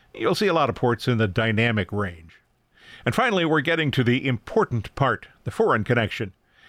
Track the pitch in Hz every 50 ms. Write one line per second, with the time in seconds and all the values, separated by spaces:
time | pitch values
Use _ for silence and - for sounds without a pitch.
0 | _ _ - - 110 113 180 - 214 190 165 165 147 127 110 - - 123 113 -
1 | - - 123 110 110 101 87 - 113 113 110 104 113 120 113 107 95 - - 101
2 | 101 95 85 82 82 82 - - _ _ _ _ _ _ _ _ - - - -
3 | - - 120 - 247 247 208 185 170 160 156 156 131 165 165 160 156 143 - -
4 | 127 117 120 131 - 135 127 113 - - - 226 202 - - 113 101 - - -
5 | 143 127 113 - - - _ _ - - - - 226 190 135 113 101 - 123 120
6 | 110 98 - - 117 95 - _ _ _ _ _ _